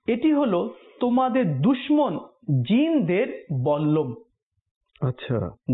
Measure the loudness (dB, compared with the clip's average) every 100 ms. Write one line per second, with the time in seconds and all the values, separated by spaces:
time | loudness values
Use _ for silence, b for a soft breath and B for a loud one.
0 | -4 0 2 2 2 0 -2 -8 -16 -4
1 | 0 0 2 0 0 0 0 0 0 0
2 | 0 -4 -10 _ -2 0 2 2 2 2
3 | 2 0 -2 -6 -8 -4 0 0 2 0
4 | -2 -8 -16 _ _ _ _ _ _ -6
5 | -6 -4 -4 -4 -4 -8 -4